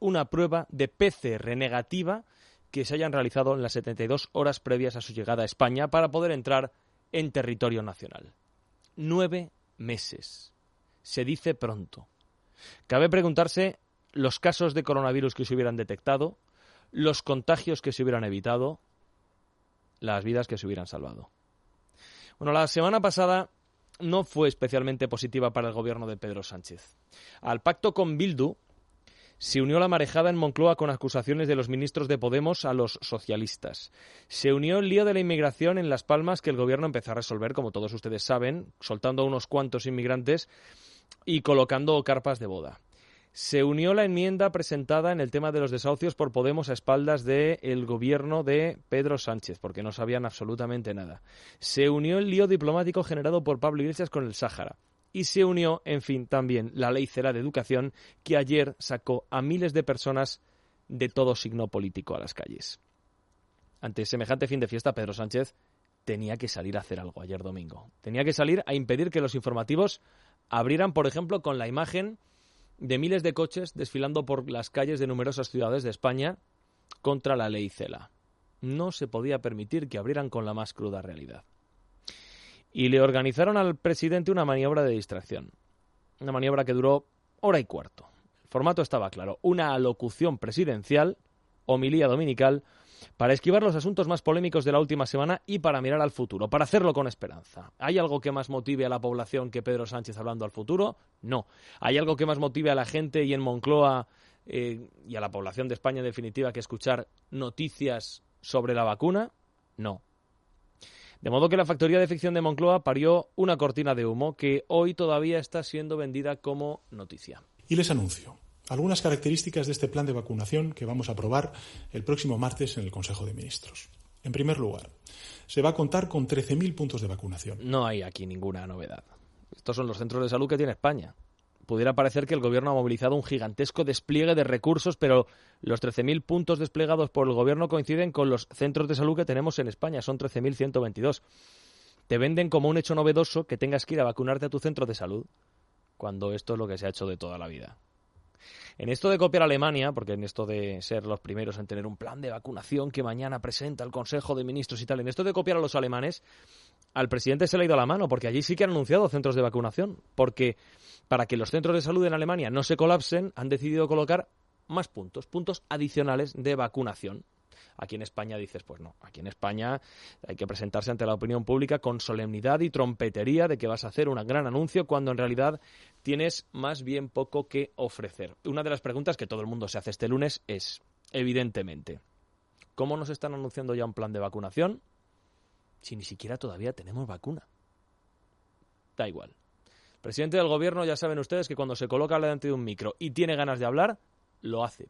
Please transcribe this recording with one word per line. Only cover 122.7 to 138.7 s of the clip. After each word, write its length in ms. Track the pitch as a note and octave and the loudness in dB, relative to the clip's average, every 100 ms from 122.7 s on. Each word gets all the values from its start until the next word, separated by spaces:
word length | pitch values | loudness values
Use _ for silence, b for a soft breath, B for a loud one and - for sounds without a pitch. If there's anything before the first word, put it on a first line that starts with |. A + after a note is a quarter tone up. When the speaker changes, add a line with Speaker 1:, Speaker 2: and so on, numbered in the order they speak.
| - | -4
Speaker 2:
en 60 | |
el 80 | F#2+ | -8
Consejo 340 | G2 F#2 G2+ G#2 | -6 -8 -6 -8
de 80 | |
Ministros. 560 | A#2 C3 - - - - - - - | -8 -10 -12 -12 -18 -20 -20 -20 -14
En 100 | A#2 | -6
primer 260 | C3 C#3+ D3 | -2 0 0
lugar, 300 | A2 F2+ - - B B B B B | -2 -6 -12 -20 B B B B B
se 160 | - | 2
va 80 | D3 | 2
a 40 | |
contar 340 | E3 D3+ F#3 F3+ | 4 2 2 0
con 180 | D3+ B2+ | -2 0
trece 300 | C3+ - C#3+ | 0 0 0
mil 180 | F#3 | 0
puntos 280 | D#3 C#3+ A#2 | -2 -4 -2
de 60 | G#2 | -4
vacunación. 500 | F#2 G2 F2 G#2+ G2+ | -6 -8 -8 -10 -8
Speaker 1:
No 240 | B2+ C3 | -2 0
hay 180 | A#2 G#2+ | 0 -2
aquí 220 | F#2 - | -6 -10
ninguna 420 | F#2+ F#2 F#2+ F#2 F#2 | -10 -6 -6 -6 -10
novedad. 380 | F#2 - - - - _ _ - | -10 -12 -14 -18 -20 _ _ -20
Estos 220 | - - A#2+ | -12 -6 -4
son 120 | B2 | -4
los 100 | G#2 | -4
centros 240 | A#2 B2 | -4 -2
de 60 | B2 | 0
salud 200 | B2+ C#3 | 0 2
que 80 | D3 | 2
tiene 160 | C#3+ | 0
España. 420 | A2+ C#3+ C#3+ D#2 - - _ _ _ - | 2 0 0 -6 -18 -20 _ _ _ -4
Pudiera 260 | A2+ B2 | 2 4
parecer 340 | C3 C3+ C#3+ C#3 | 4 4 2 0
que 80 | |
el 60 | D#3 | 0
gobierno 300 | A#2+ B2 C#3 | 2 2 2
ha 40 | |
movilizado 400 | C3+ B2 A#2 B2+ | 2 2 2 2
un 100 | C#3+ | 2
gigantesco 600 | - C3+ A2 G#2 C#3 - | 0 -4 -4 -2 -2 0
despliegue 500 | C#3+ C3 - D3+ E3 | 0 0 0 2 4
de 100 | D#3+ | 4
recursos, 520 | B2+ B2 D#3 D#3+ F3+ D#3 | 4 2 4 2 2 2
pero 300 | C#3+ B2+ A#2+ b b b | 6 6 6 b b b
los 200 | - A#2 | -2 0
trece 240 | B2 A#2 | 0 0
mil 180 | B2+ D#3 | 2 0
puntos 360 | - F3 E3+ D#3+ | 0 0 2 0
desplegados 520 | D3+ D#3 D#3 D#3+ D3 | 0 0 2 4 2
por 160 | - C3 | 4 4
el 60 | |
gobierno 340 | A#2+ B2+ D3 E3+ | 6 4 4 2
coinciden 420 | D#3 C#3+ D#3+ F3+ | 0 0 0 0
con 200 | D3 C#3 | 2 2
los 160 | A#2+ - | 2 -2
centros 340 | - C#3+ | -2 0